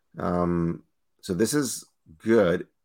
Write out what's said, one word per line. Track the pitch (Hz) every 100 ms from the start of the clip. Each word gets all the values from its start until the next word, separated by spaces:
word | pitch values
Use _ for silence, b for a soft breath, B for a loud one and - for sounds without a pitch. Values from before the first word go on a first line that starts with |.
| _ -
Um, | 92 90 87 87 85 87 - _ _ _
so | -
this | 87 110
is | 147 123 - - _ - 82
good, | 110 113 90 90 - _